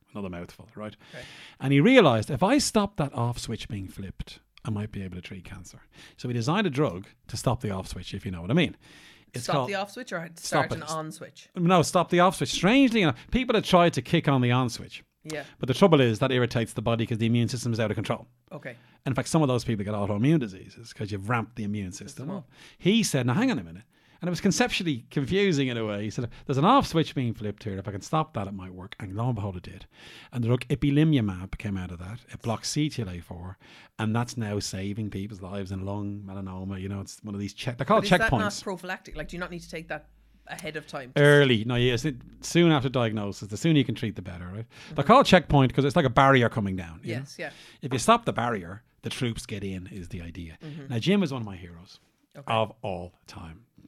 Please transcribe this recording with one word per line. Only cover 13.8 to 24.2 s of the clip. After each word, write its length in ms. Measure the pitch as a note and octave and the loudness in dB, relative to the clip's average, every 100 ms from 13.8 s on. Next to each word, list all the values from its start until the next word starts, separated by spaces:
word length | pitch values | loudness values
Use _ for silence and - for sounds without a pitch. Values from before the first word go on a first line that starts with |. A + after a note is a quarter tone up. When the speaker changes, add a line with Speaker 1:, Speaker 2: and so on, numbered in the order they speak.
| E3+ | 6
Speaker 1:
to 80 | - | 4
kick 260 | A#2 E3+ D#3 | 0 0 4
on 140 | C3+ | 4
the 80 | B2 | 4
on 160 | B2 B2+ | 4 0
switch. 340 | - - - - _ | -4 -12 -18 -20 _
Speaker 2:
Yeah. 200 | D#3 D3+ C#3 - | -12 -12 -12 -6
Speaker 1:
But 80 | B2+ | -4
the 60 | |
trouble 260 | B2+ G3 D3 | 4 6 6
is 180 | B2 G#2+ | 2 2
that 140 | C3+ | 0
irritates 400 | B2+ A#2+ B2 A2+ | 2 0 0 -4
the 100 | - | -4
body 240 | A2+ A2+ A2+ | -2 0 0
'cause 120 | A2+ | 0
the 80 | A2+ | 2
immune 220 | A#2+ A2+ | 2 2
system 240 | B2 A#2+ | -2 -4
is 60 | A2+ | -2
out 120 | A2 | -2
of 40 | |
control. 320 | G#2+ - A2+ - _ _ | -2 -4 -6 -8 _ _
Speaker 2:
Okay. 260 | D#3 - A#2 _ _ | -18 -16 -18 _ _
Speaker 1:
And 80 | - | -4
in 20 | |
fact, 140 | B2 E3+ | -2 0
some 120 | E3 | 2
of 80 | D3 | 2
those 160 | B2 | 2
people 200 | A#2+ A2 | -2 -4
get 100 | G2+ | -4
autoimmune 460 | G#2 G2+ G2+ B2+ E3 | -4 -2 0 2 2
diseases 520 | A2+ F#2 - - A#2 | 0 -8 -18 -20 -18
'cause 200 | - G#2 | -12 -8
you've 160 | G2+ G2+ | -6 -2
ramped 260 | A#2+ A2 - | -2 -2 -6
the 60 | |
immune 280 | G#2 G#2 F#2 | -6 -6 -6
system 160 | - G2+ | -10 -14
Speaker 2:
System 220 | - C3+ | -14 -12
Speaker 1:
up. 60 | G3 | -12
Speaker 2:
up. 120 | - _ - - | -14 _ -20 -4
Speaker 1:
He 260 | E3+ A3+ | 2 2
said, 220 | F#3 C#3 B2 | 2 0 0
"Now 80 | |
hang 160 | B2+ C4 | 2 2
on 80 | F3 | 0
a 40 | |
minute." 200 | E2 E2+ - _ _ _ | -4 -14 -20 _ _ _